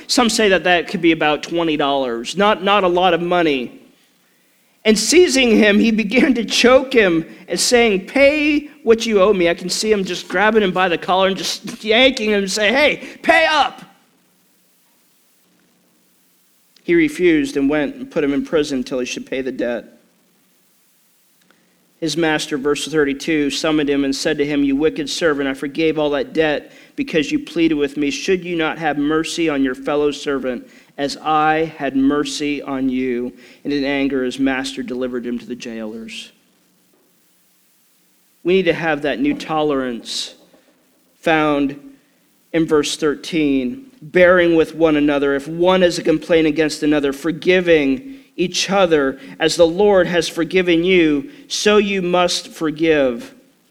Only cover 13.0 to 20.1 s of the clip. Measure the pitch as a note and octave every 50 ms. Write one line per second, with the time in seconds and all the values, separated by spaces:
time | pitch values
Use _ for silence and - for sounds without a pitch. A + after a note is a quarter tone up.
13 | - - - - - - D#4+ E4 D#4+ D#4 D#4 D4 B3+ - - - - - _ _
14 | _ _ _ _ _ _ _ _ _ _ _ _ _ _ _ _ _ _ _ _
15 | _ _ _ _ _ _ _ _ _ _ _ _ _ _ _ _ _ _ _ _
16 | _ _ _ _ _ _ _ _ _ _ _ _ _ _ _ _ _ - E3+ E3+
17 | D#3+ D3 D3+ - F3+ F3 D#3+ D3+ C#3 C3+ - C#3+ C#3 C3+ D3+ D3+ C#3+ C3+ - -
18 | B2+ C3+ - E3+ D3 C#3 C#3+ C#3 C3+ - - D#3 D3 C#3+ C#3 B2+ B2 - C#3+ B2+
19 | B2 A#2+ - B2 B2 - - C3 C3 C3 B2+ - B2 A#2+ A#2+ G#2+ - - - _
20 | _ _